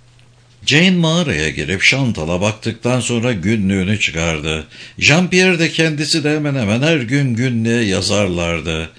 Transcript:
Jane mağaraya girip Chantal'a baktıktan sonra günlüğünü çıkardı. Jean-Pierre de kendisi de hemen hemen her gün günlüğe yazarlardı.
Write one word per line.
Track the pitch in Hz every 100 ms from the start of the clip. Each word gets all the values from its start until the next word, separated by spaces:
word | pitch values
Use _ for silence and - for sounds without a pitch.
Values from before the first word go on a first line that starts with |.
| - _ - _ _ _ -
Jane | 143 185
mağaraya | 180 160 165 151 76 78
girip | 69 76 98
Chantal'a | - 131 131 82 78 90
baktıktan | 104 110 120 110 123 127
sonra | 110 120 123
günlüğünü | 107 87 113 95 98 92 104
çıkardı. | - 82 85 78 78 78 76 - - -
Jean-Pierre | 104 156 180 180 185 170
de | 160
kendisi | 151 160 147 147 165
de | 147
hemen | 151 147
hemen | 135 101 117
her | 151 160
gün | 113 143 135
günlüğe | 113 131 117 113 120
yazarlardı. | 107 92 92 101 98 87 85 82 80 80 82